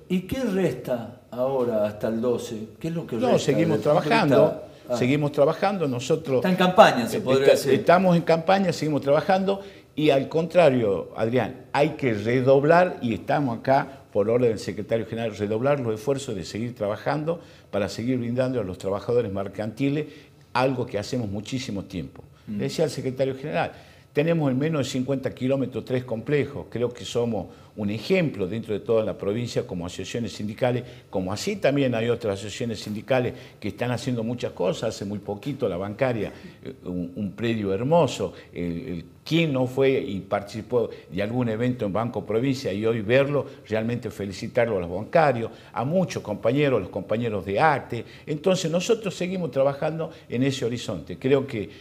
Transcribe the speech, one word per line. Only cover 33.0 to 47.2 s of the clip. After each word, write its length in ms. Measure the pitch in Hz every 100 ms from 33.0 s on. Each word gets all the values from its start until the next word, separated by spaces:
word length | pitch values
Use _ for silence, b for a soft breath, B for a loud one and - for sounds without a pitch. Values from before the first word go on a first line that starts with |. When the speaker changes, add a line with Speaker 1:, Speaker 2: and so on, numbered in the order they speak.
| - 127 120 B B -
Speaker 2:
que 80 | 107
están 240 | - 120
haciendo 320 | 123 - 120
muchas 280 | 110 123 110
cosas. 420 | - 170 160 113
Hace 100 | -
muy 160 | 101 104
poquito 480 | 95 101 147 131 110
la 80 | 87
bancaria, 560 | 98 104 131 117 87 B B B
eh, 100 | - -
un, 280 | - 90 87
un 180 | - 104
predio 400 | - 117 110 98
hermoso. 640 | 95 127 170 147 - 92 B B
El, 360 | - 87 82 -
el, 160 | 87 - -
¿quién 280 | - 160 165
no 160 | 131 127
fue 320 | 127 135 131
y 180 | - 98
participó 720 | 90 101 - 113 104 123 110 B -
de 120 | 92
algún 260 | 104 123 120
evento 380 | 110 123 127 104
en 60 |
Banco 340 | 95 117 107 90
Provincia? 460 | 110 135 127 -
Y 120 | 98
hoy 160 | 113 117
verlo, 440 | 101 127 139 143 123 B -
realmente 440 | 107 113 113 107
felicitarlo 640 | - 101 95 113 - 117 98
a 40 |
los 100 | 87
bancarios, 640 | 90 110 170 151 120 113 B B
a 120 | -
muchos 400 | 127 180 180 110
compañeros, 580 | 101 104 113 135 147 120
los 80 | 92
compañeros 560 | 101 87 110